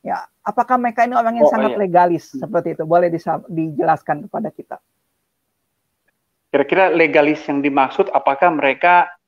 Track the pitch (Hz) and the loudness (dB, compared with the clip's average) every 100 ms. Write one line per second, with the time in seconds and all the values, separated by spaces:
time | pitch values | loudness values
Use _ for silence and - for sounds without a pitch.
0 | 185 175 - _ - 208 233 254 240 233 | -8 -10 -10 _ -6 -4 0 0 -2 -2
1 | 233 240 226 233 285 220 214 214 196 175 | 0 0 -2 2 2 4 -2 -2 0 2
2 | 175 170 - 135 165 175 165 156 156 170 | 2 0 -6 -14 -4 -4 -4 -8 0 2
3 | 175 165 165 156 - 160 160 156 - 156 | 2 -2 -4 -6 -6 -6 -4 -2 -2 -2
4 | - 147 196 - 208 - 135 - _ _ | -2 -8 -6 -8 -8 -12 -18 -18 _ _
5 | _ _ _ _ _ _ _ _ _ _ | _ _ _ _ _ _ _ _ _ _
6 | _ _ _ _ _ 139 139 175 185 165 | _ _ _ _ _ -2 0 2 2 4
7 | 160 156 147 151 - 143 139 139 131 - | 2 4 2 0 -4 -2 0 0 0 0
8 | 190 - - 139 180 156 139 131 175 175 | 0 0 -2 2 0 2 -2 0 4 4
9 | 175 - | 2 -6